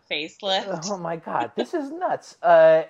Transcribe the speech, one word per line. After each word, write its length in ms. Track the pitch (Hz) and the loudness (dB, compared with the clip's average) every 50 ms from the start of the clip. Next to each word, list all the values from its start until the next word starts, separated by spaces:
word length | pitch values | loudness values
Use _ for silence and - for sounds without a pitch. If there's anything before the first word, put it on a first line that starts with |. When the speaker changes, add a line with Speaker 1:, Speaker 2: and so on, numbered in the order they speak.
| _ _ | _ _
Speaker 1:
facelift. 800 | 180 151 151 170 - _ - 196 190 190 202 196 190 170 156 196 | -8 -8 -8 -10 -12 _ -6 -2 -2 -2 -2 -4 -8 -8 -6 -8
Speaker 2:
Oh 60 | 208 | -8
my 200 | 185 170 165 170 | -8 -8 -8 -8
God, 360 | 165 _ - 190 147 120 117 _ | -10 _ -6 -4 -4 -4 -4 _
this 180 | - 240 247 - | -8 -8 -4 -4
is 160 | 349 277 277 | -8 -6 -6
nuts. 480 | 294 339 370 320 151 131 _ - - _ - | -10 -8 -6 -6 -6 -6 _ -16 -20 _ 2
Uh, 420 | 170 175 165 160 160 160 160 160 - | 4 6 8 8 8 6 4 2 -2